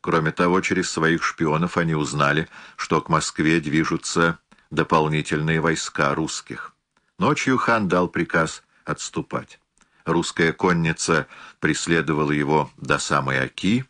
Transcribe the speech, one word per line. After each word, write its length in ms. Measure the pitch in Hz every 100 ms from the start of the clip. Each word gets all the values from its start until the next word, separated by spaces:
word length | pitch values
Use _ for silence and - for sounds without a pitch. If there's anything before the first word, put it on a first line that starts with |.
Кроме 300 | - 82 78
того, 280 | - 87 92
через 320 | - 92 87
своих 320 | - 80 82
шпионов 540 | - - 80 76 87 -
они 160 | 82
узнали, 560 | 78 71 71 71 76 80 - - -
что 240 | - 80
к 80 | -
Москве 540 | 80 - - 78 82
движутся 760 | 73 76 78 82 - 87 85 85 _ _ _
дополнительные 920 | 73 80 82 78 78 73 78 78 80
войска 520 | 80 78 - - 73
русских. 640 | 71 80 - - - - _ _ _ _ -
Ночью 400 | 156 147 - 131
хан 300 | - 113 95
дал 220 | 90 90
приказ 540 | - 82 85 80 - _ _
отступать. 760 | - 76 - 80 73 71 - - _ _ _ _ -
Русская 480 | 82 82 - 82
конница 760 | 78 92 85 82 78 - 80 71 - - -
преследовала 720 | 78 78 - 82 78 76 73
его 400 | 73 71 76 71 -
до 200 | 64 71
самой 440 | - 73 67 65
Оки. 420 | 65 - 92 120 131